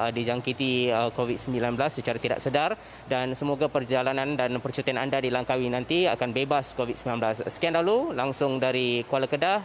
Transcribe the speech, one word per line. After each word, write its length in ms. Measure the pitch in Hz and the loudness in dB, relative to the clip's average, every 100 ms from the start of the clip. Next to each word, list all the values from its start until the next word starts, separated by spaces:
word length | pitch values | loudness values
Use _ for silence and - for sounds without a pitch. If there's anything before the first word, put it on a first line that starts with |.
uh, 80 | 113 | 0
dijangkiti, 800 | 120 120 123 127 127 131 127 123 | 0 0 0 -2 -2 0 2 2
uh, 240 | 113 120 120 | 2 2 0
covid 240 | 120 - | -2 -2
sembilan 400 | - 123 120 117 | -2 0 0 0
belas 160 | 147 - | 0 0
secara 240 | - 117 | -2 -2
tidak 240 | - - | -2 -2
sedar. 320 | 143 139 170 214 - - - | 0 0 0 -2 -8 -20 -4
Dan 320 | 127 127 127 | -2 -2 -2
semoga 320 | 147 139 147 | -2 0 0
perjalanan 640 | 143 123 127 127 135 139 143 | 0 0 2 2 0 0 0
dan 240 | 123 123 | 0 0
percutian 400 | 127 131 135 127 | -2 -2 -2 -2
anda 240 | 135 135 | 0 0
di 80 | 127 | 0
Langkawi 400 | 123 120 131 123 | 0 0 0 0
nanti 400 | 123 120 170 180 | -2 0 2 2
akan 240 | - 123 120 | 2 0 0
bebas 400 | 139 143 131 - | 0 0 0 -2
covid 240 | 120 117 | -2 -2
sembilan 200 | 127 117 | -4 0
belas. 140 | 110 110 - | 0 0 -4
Sekian 240 | - 170 | -2 0
dahulu, 400 | 165 175 233 320 | 2 4 2 2
langsung 480 | 135 135 135 139 131 | -2 -2 0 0 2
dari 480 | 131 127 123 120 117 | 2 2 2 0 0
Kuala 240 | 135 131 | 0 0
Kedah, 320 | 143 170 208 | 0 2 0